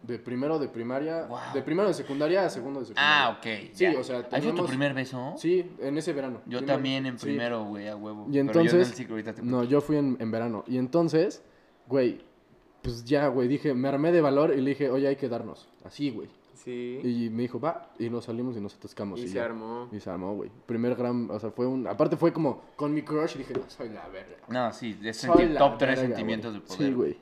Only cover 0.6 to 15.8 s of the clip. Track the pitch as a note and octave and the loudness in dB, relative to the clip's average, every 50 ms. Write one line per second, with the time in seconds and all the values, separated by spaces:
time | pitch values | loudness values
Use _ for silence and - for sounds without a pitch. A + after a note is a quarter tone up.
0.6 | C#3+ A#2 - A2+ A#2 A#2+ B2+ C#3 D3 D#3+ D#3+ E3 D#3 - A#2+ - - - - C#3 | 0 -2 -4 -6 -6 -4 -2 -2 -2 -2 -4 -4 -6 -6 -8 -10 -8 -4 -4 -4
1.6 | B2 D3 D#3 F3 G#3 G3+ E3 C#3+ C3+ - C#3 C#3 D3+ D#3 F3 G3 F#3+ E3 - C3+ | -2 0 2 2 4 2 2 0 -4 -6 -2 0 2 2 4 4 2 2 -2 -4
2.6 | A#2 C3+ C#3 C#3 B2 A2 G#2+ - C#3+ D3 D3+ D3 C3+ A#2+ A2 - - A#2 A2 G2+ | -6 -6 -6 -6 -6 -4 0 2 4 6 6 6 6 4 0 -2 -6 -6 -6 -6
3.6 | F#2+ - - - F3+ - D3+ C3 A#2+ - B2+ B2 A#2 - - C3 D3+ - D#3+ F3 | -8 -14 0 2 2 4 4 2 0 -2 -4 -4 -4 -2 -2 0 0 2 0 0
4.6 | F3+ D#3 C3+ C3 C#3+ C#3+ C#3 C3 C3 B2+ - B2+ B2 C#3 - - - E3 F3+ F#3 | 0 0 0 0 0 0 0 -2 -4 -4 -6 -8 -8 -8 -8 -2 2 2 2 2
5.6 | E3+ F3+ - - A2 C3+ C#3+ D#3 D#3 F3 D#3 C#3 C3+ C3 A#2+ G#2+ - - A#2+ B2 | 2 -2 -6 -6 -4 -2 -2 -2 -2 -2 -2 -2 -4 -4 -6 -8 -10 -6 -6 -4
6.6 | C3+ C#3 C#3 C3 C3 C3+ C3+ C3+ C3 C3 B2 A2 - C#3+ C#3+ - A#2+ A#2+ A#2+ A2+ | 0 0 0 0 0 0 -2 -2 -2 -4 -6 -6 -4 -4 -2 -2 0 -2 -2 -2
7.6 | G#2+ G#2 G#2 G2+ G2+ G#2+ G#2 G#2 G#2 G#2+ G#2+ G#2+ G#2+ C#3 C#3+ C#3 C#3 C#3 - E3+ | -4 -6 -6 -8 -8 -8 -8 -8 -10 -10 -10 -10 -6 0 2 2 2 4 6 6
8.6 | E3 F3 F3 F3 F3+ - A2+ - B2 A2 A2+ A2 G#2+ A2+ A2 - A#2+ A#2+ B2+ B2+ | 6 8 8 6 6 4 2 -6 -8 -6 -6 -6 -4 -6 -8 -6 -2 0 2 2
9.6 | A#2+ A#2+ C#3 C#3+ C#3+ - D3+ D3 C#3+ C#3 B2 - A#2 A2+ G#2+ A2+ A#2 A#2+ A2+ G2+ | 2 4 4 4 4 4 2 2 2 2 0 0 -2 -2 -2 -2 -2 -2 -4 -6
10.6 | - - B2+ B2+ B2+ B2+ C3 E3+ E3+ E3 D3+ D#3 E3+ G#3+ - - - - _ _ | -4 -2 -2 0 0 2 4 4 4 4 4 4 2 2 0 -8 -18 -20 _ _
11.6 | _ _ _ _ _ - B2+ C#3 B2+ A#2 G2 - - - _ _ _ _ - _ | _ _ _ _ _ 0 2 4 4 4 2 -2 -10 -20 _ _ _ _ -20 _
12.6 | _ _ _ _ _ B2 A#2 A#2 A#2+ A#2 D3 C#3+ D3 C#3+ B2 C3 B2 B2 C#3+ C#3 | _ _ _ _ _ -6 -6 -6 -2 0 2 4 4 2 2 2 2 2 2 0
13.6 | - D3+ C3+ B2 C3 C#3 C#3 C#3 D3 E3 F3 F3 D3+ C#3+ C3+ C#3 D3+ E3 D3 C3+ | 0 0 0 2 0 0 0 2 2 4 4 6 6 6 4 4 4 4 4 2
14.6 | B2+ C#3 C#3 C3+ C#3+ C3+ A#2+ C3+ C#3 C#3 C#3 C#3 - B2 A#2 A#2 A2 G#2+ D2 - | 2 0 0 0 0 0 2 2 2 2 0 0 -2 -4 -4 -4 -6 -8 -12 -16
15.6 | - _ _ _ | -18 _ _ _